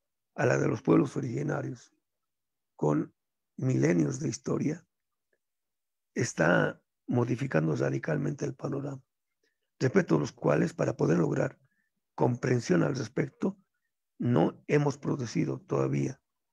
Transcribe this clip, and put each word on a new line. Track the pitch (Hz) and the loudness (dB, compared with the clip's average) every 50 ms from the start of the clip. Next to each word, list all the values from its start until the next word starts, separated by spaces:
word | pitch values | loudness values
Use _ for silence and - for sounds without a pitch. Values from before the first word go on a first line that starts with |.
| _ _ _ _ _ _ _ | _ _ _ _ _ _ _
a | - 143 | -2 0
la | 123 135 | 2 2
de | 135 143 | 2 2
los | 143 131 120 | 0 -2 0
pueblos | - - 165 160 156 131 - | 2 4 4 4 4 2 -2
originarios | 139 135 127 - 139 147 147 143 139 131 131 127 - - _ _ _ _ _ _ _ _ _ _ _ _ _ _ _ _ _ _ | -6 -6 -4 -4 -4 -4 -2 -4 -4 -4 -8 -10 -12 -16 _ _ _ _ _ _ _ _ _ _ _ _ _ _ _ _ _ _
con | - 78 76 76 - - - _ _ _ _ _ _ _ _ _ | -2 0 2 2 0 0 -4 _ _ _ _ _ _ _ _ _
milenios | - 131 131 131 131 135 160 180 165 151 139 131 131 | -4 -2 0 2 2 2 4 4 2 2 0 -2 -4
de | 160 135 | -6 -6
historia, | 120 - - - - - - 143 160 - - _ _ _ _ _ _ _ _ _ _ _ _ _ _ _ _ _ _ _ _ _ _ _ _ _ _ | -6 -6 -6 -4 -4 -2 -2 -4 -4 -6 -10 _ _ _ _ _ _ _ _ _ _ _ _ _ _ _ _ _ _ _ _ _ _ _ _ _ _
está | - 123 - - - 160 160 - 110 98 - - - _ _ _ _ _ | -2 -2 -2 0 2 2 4 4 4 2 0 -2 -8 _ _ _ _ _
modificando | - 127 120 120 123 131 113 135 135 - 160 156 160 147 | -2 0 0 0 0 -2 -4 -2 0 0 0 2 0 0
radicalmente | 127 139 139 135 135 - - 156 147 147 147 143 139 143 | 0 0 -2 -2 -4 -4 -4 -4 -2 -2 -4 -4 -4 -6
el | 139 135 | -6 -6
panorama, | - - 143 139 139 139 143 135 131 - _ _ _ _ _ _ _ _ _ _ _ _ _ _ _ | -8 -8 -6 -6 -6 -6 -8 -10 -12 -14 _ _ _ _ _ _ _ _ _ _ _ _ _ _ _
respecto | 135 127 - 190 170 - 170 | -2 2 4 4 4 4 2
a | 151 | 0
los | 143 131 | 0 -2
cuales, | - - - - 147 151 175 165 - | -6 -2 0 2 2 2 2 0 -2
para | - - - - | -2 -2 -2 0
poder | - - 147 165 | 0 0 2 2
lograr | 175 160 - - - - - - - _ _ _ _ _ _ _ _ _ _ _ | 2 2 0 0 0 -2 -2 -4 -10 _ _ _ _ _ _ _ _ _ _ _
comprensión | - - 127 123 123 - 127 127 120 - - 180 170 156 | 0 0 0 0 0 0 0 0 0 2 2 2 2 2
al | 151 135 | 0 -2
respecto, | 131 - - - 165 156 - - _ - 196 - - _ _ _ _ _ _ _ _ _ _ _ - | -4 -6 -6 -4 -4 -4 -4 -4 _ -4 -4 -4 -6 _ _ _ _ _ _ _ _ _ _ _ -4
no | - 120 123 147 175 - - - _ | -2 2 2 4 2 2 -2 -6 _
hemos | - 156 147 147 147 139 | 0 0 2 2 0 -2
producido | - - 151 151 139 123 113 - 165 151 143 135 131 | -4 -4 -4 -4 -4 -4 -4 -2 -2 -2 -2 -4 -8
todavía | - - 139 139 - 135 139 139 139 135 131 - _ _ _ _ _ _ | -6 -4 -2 -2 0 0 0 -2 -2 -4 -6 -10 _ _ _ _ _ _